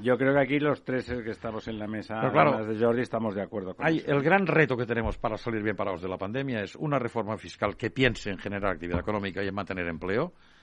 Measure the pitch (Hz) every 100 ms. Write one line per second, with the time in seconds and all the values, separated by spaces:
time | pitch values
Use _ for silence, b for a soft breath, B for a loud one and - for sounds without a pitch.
0 | 117 123 135 143 127 143 147 127 - 127
1 | 117 123 110 104 117 107 113 110 107 107
2 | - 110 127 143 151 113 110 110 117 120
3 | 123 110 110 98 92 107 92 - 151 160
4 | - 143 147 196 190 160 131 120 117 117
5 | 110 - 117 107 120 110 107 98 98 85
6 | 92 92 98 131 139 110 95 - 151 139
7 | 117 117 104 107 92 - 104 - 110 131
8 | 127 - 104 90 101 101 98 82 87 87
9 | 101 107 98 90 98 101 95 92 85 82
10 | 90 110 175 - b b